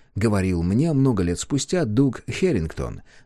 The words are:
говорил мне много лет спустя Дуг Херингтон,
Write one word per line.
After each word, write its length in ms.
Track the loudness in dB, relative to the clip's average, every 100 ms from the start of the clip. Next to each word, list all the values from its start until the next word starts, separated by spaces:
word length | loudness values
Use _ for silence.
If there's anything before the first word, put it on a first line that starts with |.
| _ -2
говорил 480 | 0 2 2 0
мне 300 | 2 2 2
много 280 | 2 2 2
лет 180 | 0 -2
спустя 460 | -4 -4 -2 -2 0
Дуг 380 | 2 2 0 -8
Херингтон, 760 | -2 0 0 -2 -6 -8 -10 -16 -16